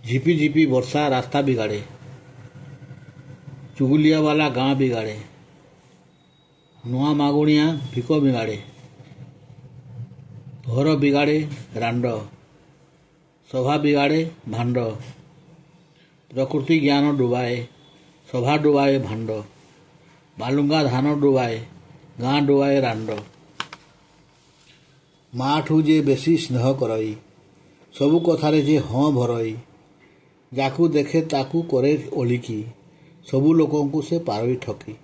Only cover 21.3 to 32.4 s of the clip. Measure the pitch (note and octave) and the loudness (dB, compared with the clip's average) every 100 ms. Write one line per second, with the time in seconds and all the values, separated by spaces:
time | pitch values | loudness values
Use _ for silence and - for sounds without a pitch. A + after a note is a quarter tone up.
21.3 | C3 A#2+ A2+ A#2 - - - - - B2 | 2 0 -4 -10 -20 -20 -20 -20 -8 -2
22.3 | C#3+ C#3+ C#3 C#3 C#3 B2+ A2 A2 G#2+ G2+ | 0 4 2 4 2 0 -4 -6 -10 -12
23.3 | - - - - - _ _ _ _ _ | -20 -20 -16 -16 -16 _ _ _ _ _
24.3 | _ _ _ _ _ _ _ _ _ _ | _ _ _ _ _ _ _ _ _ _
25.3 | B2 C3 D3+ D3 D#3 D#3 D#3 C#3 C3+ D#3+ | -6 -2 0 2 2 4 4 4 0 2
26.3 | E3 - B2 B2+ C3+ A#2+ A2 A2 G#2+ - | 0 2 0 2 2 0 -2 -4 -6 -16
27.3 | _ _ _ _ _ _ - C#3+ E3 E3+ | _ _ _ _ _ _ 0 2 4 2
28.3 | D#3+ D3+ D#3 C#3+ D3+ - A#2 D3 C3+ A#2+ | 2 2 2 4 2 2 0 2 2 0
29.3 | A#2 A2+ A2+ - - _ _ _ _ _ | -2 -4 -8 -14 -20 _ _ _ _ _
30.3 | _ _ B2+ C3+ C3+ E3+ D3 C#3 E3 D#3+ | _ _ -4 -4 2 2 2 0 0 0
31.3 | F3 - E3 E3+ C3 C3+ D3 - - B2 | -2 -2 -4 -2 0 2 0 -2 -4 -2
32.3 | B2 | -2